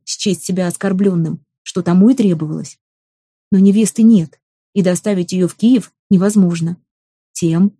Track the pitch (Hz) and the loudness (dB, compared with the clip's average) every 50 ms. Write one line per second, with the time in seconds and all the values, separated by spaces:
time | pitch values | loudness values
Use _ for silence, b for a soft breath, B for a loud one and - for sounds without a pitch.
0 | _ - - - - 208 180 - - - 180 185 180 175 - - 196 196 190 185 | _ -14 -10 -6 -4 -4 -4 -4 -6 -6 -4 -4 -4 -4 -6 -4 -4 -4 -2 0
1 | 202 196 180 170 160 165 165 - _ _ _ _ _ - - 185 175 175 175 185 | 0 0 0 -2 -4 -4 -6 -10 _ _ _ _ _ -10 -8 -6 -2 0 2 4
2 | 202 247 269 269 214 190 170 156 156 151 160 160 147 - - _ _ _ _ _ | 4 4 4 2 0 0 0 -2 -4 -8 -8 -10 -12 -14 -18 _ _ _ _ _
3 | _ _ _ _ _ _ _ _ _ _ 202 190 196 202 196 220 220 - - 233 | _ _ _ _ _ _ _ _ _ _ 2 4 4 4 4 2 0 0 0 2
4 | 220 226 226 180 160 - _ _ _ _ _ _ _ _ - 202 175 185 180 - | 4 4 4 4 2 -2 _ _ _ _ _ _ _ _ -4 -2 0 0 -2 -2
5 | - 214 202 180 175 - 185 185 180 165 - - 214 240 262 208 - - _ _ | -2 -4 -4 -4 -4 -4 -2 -2 -2 -4 -2 0 0 2 2 0 0 -6 _ _
6 | _ - 196 175 190 208 208 202 185 175 170 165 160 170 180 - _ _ _ _ | _ 0 0 2 2 2 2 2 0 0 0 -4 -6 -6 -8 -10 _ _ _ _
7 | _ _ _ _ _ _ - - 175 165 165 175 196 202 - | _ _ _ _ _ _ -8 -4 -4 -2 0 0 0 0 -2